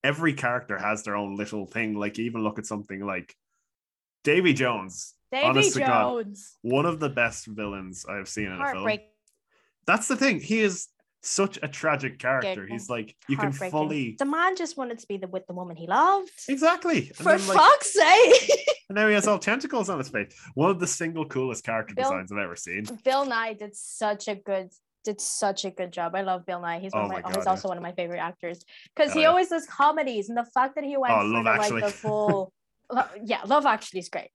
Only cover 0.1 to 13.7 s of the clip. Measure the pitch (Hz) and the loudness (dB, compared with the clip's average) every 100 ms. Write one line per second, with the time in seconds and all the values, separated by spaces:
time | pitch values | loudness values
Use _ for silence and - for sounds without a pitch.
0.1 | 151 160 139 127 123 - 98 101 107 107 | 0 -2 0 -2 -2 -4 -6 -2 -4 -4
1.1 | 101 101 98 104 107 95 113 113 104 104 | -4 -4 -6 -6 -8 -8 -6 -4 -4 -4
2.1 | 104 117 113 107 107 107 104 101 98 101 | -4 -6 -2 -4 -4 -8 -10 -8 -10 -6
3.1 | 92 - - _ _ _ _ _ _ _ | -8 -10 -20 _ _ _ _ _ _ _
4.1 | _ 143 165 180 127 127 110 95 92 - | _ 2 4 4 2 2 -2 -6 -12 -16
5.1 | _ _ - 277 135 135 - 262 117 110 | _ _ 0 2 4 4 2 2 2 2
6.1 | 170 208 202 - _ 117 135 170 165 151 | -2 -8 -12 -20 _ -2 0 0 -2 -4
7.1 | 127 117 107 - 104 104 98 92 92 - | 0 -2 -2 -14 -10 -8 -8 -12 -14 -10
8.1 | 101 95 - 101 92 277 190 208 214 _ | -10 -8 -8 -6 -4 -6 -4 -4 -6 _
9.1 | _ _ _ _ _ _ _ - 208 - | _ _ _ _ _ _ _ 0 0 0
10.1 | 262 269 170 - 226 214 180 - _ _ | 0 0 0 -2 0 2 0 -12 _ _
11.1 | _ - - 196 - 147 139 156 147 135 | _ -6 -2 -2 -2 -10 -4 0 0 -2
12.1 | - 123 131 104 95 98 113 101 120 107 | -4 -2 0 -2 -6 -8 -10 -6 -8 -8
13.1 | _ - 139 - 139 - | _ -6 -2 -2 -4 -4